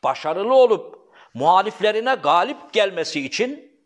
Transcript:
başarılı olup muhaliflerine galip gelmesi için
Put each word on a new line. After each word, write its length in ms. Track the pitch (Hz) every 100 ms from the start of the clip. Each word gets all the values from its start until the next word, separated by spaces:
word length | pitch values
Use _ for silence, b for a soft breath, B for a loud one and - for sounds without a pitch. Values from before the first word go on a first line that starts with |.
başarılı 500 | 135 131 156 165 214
olup 580 | 262 247 196 - - _ b b
muhaliflerine 800 | 117 143 185 202 214 208 214 240
galip 580 | 254 143 170 214 294 -
gelmesi 540 | 214 202 175 156 151 135
için 540 | - 247 285 - _